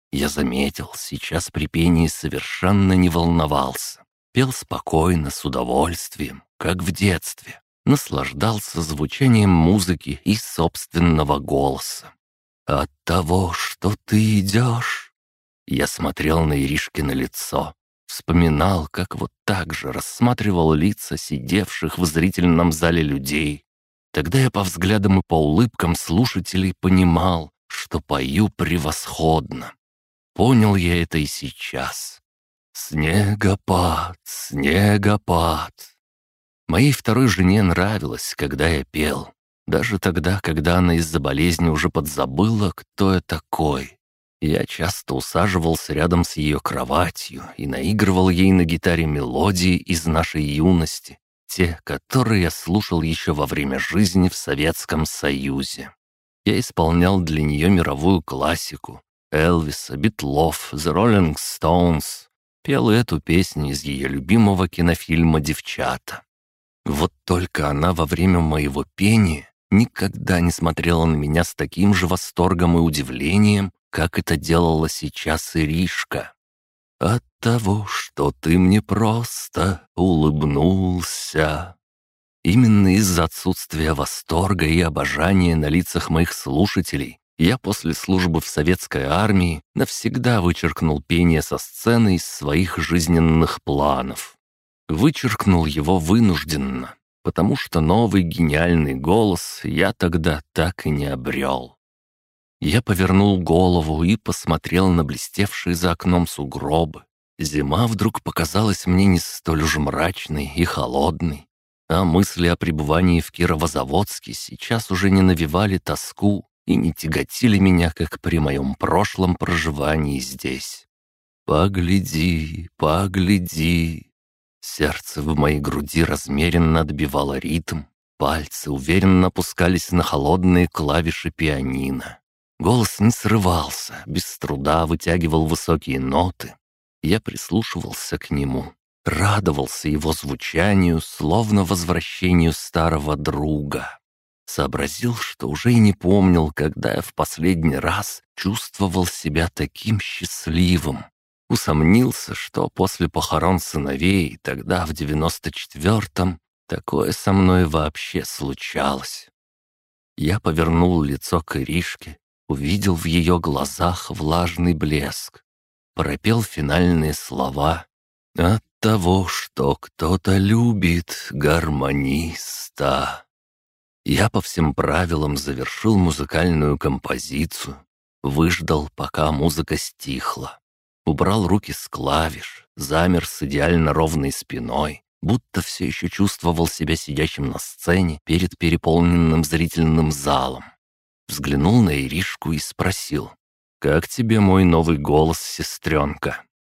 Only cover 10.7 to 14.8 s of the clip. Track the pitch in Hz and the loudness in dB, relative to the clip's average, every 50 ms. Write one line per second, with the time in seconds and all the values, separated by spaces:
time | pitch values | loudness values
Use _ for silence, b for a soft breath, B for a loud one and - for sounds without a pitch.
10.7 | - - - - - 85 85 87 80 78 76 71 71 71 71 - 71 67 69 69 | -2 -6 -12 -6 0 2 4 4 4 4 2 0 0 -2 -2 -2 -2 0 0 0
11.7 | 67 65 - - - - - - - _ _ _ _ _ _ _ _ _ _ - | -2 -4 -8 -10 -12 -12 -14 -20 -20 _ _ _ _ _ _ _ _ _ _ -4
12.7 | 73 69 67 - - _ _ - 82 90 85 76 90 92 95 87 82 - - - | -2 -2 -2 -4 -8 _ _ -2 0 0 0 2 2 0 0 0 -4 -6 -8 -8
13.7 | - - - 92 107 - _ - - 107 110 110 107 104 95 98 98 113 123 123 | -8 -4 -2 -2 -2 -2 _ 0 2 2 4 4 2 2 2 2 0 2 2 2
14.7 | 117 117 | 0 -2